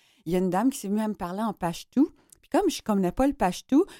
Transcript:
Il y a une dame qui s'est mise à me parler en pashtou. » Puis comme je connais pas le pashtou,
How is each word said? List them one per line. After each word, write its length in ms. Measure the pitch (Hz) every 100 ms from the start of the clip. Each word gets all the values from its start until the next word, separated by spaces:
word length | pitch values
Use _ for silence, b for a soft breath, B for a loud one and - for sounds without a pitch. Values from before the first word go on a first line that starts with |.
| b b 160
Il 40 |
y 20 | 180
a 20 |
une 140 | 185
dame 180 | 180 254
qui 80 | -
s'est 120 | 196
mise 120 | 214
à 60 | 220
me 80 | 202
parler 260 | 175 190
en 120 | 226
pashtou. » 580 | - 170 170 - 247 339 b b b
Puis 80 | _ 330
comme 100 | 392
je 120 | -
connais 320 | - 202 180
pas 120 | - 277
le 60 |
pashtou, 520 | - 190 - - 269 403 B